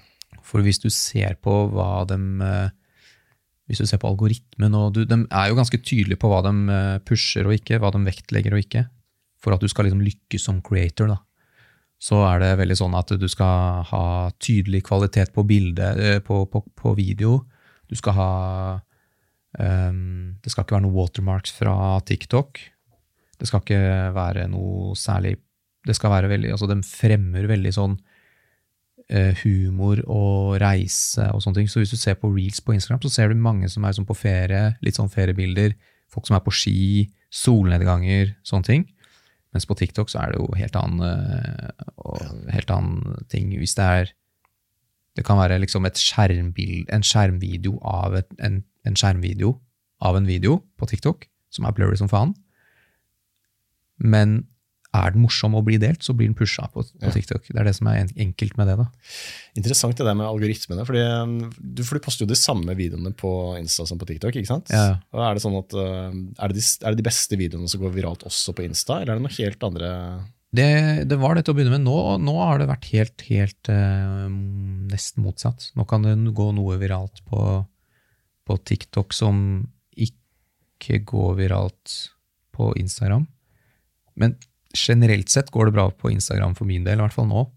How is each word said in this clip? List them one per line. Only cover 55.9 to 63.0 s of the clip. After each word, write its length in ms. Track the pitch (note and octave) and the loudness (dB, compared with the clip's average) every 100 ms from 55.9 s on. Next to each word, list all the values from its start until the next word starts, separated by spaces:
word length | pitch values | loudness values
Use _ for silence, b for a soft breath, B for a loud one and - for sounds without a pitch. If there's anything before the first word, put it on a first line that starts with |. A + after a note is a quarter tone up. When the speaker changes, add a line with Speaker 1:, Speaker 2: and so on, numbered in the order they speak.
| E3 | 0
Speaker 1:
så 120 | - A#2+ | -2 0
blir 140 | A2 | 0
den 40 | A2 | 0
pusha 260 | G#2 - - | -2 -2 -8
på, 80 | - | -8
på 240 | - - | -10 -4
Speaker 2:
Ja. 60 | F#2 | -2
Speaker 1:
TikTok. 320 | G#2 - G#2 - | -2 -2 -6 -4
Det 120 | A2+ | 0
er 40 | G#2 | 0
det 60 | F#2+ | 2
som 100 | G#2+ | 0
er 100 | G#2+ | 0
en-, 140 | F#2+ - | 0 -2
enkelt 400 | G2 - G#2+ - | -4 -2 -4 0
med 120 | G2 | 0
det, 60 | G2+ | 2
da. 80 | A#2+ - B B B B B A2+ | -2 -6 B B B B B -6
Speaker 2:
Interessant 400 | G#2+ C#3 A#2 A#2+ | -2 0 0 0
det 80 | A2+ | 0
der 80 | G2+ | 0
med 80 | A2 | -2
algoritmene, 600 | G#2+ G#2+ A2 - F2 B2 | -2 -2 -2 -6 -6 -2
fordi, 140 | A#2+ | 0
um, 460 | A#2+ A#2 A#2 A#2 A#2 A#2 | 0 0 -2 -4 -6 -12
du, 220 | - B2 | -12 -8
for 140 | A#2+ D3 | -6 -6
du 60 | - | -6
poster 180 | - | -4
jo 60 | G#2+ | 0
de 80 | C3 | 0
samme 340 | - G#2+ E2+ | 0 0 -2
videoene 380 | F#2 E2+ F2 | -4 -4 -6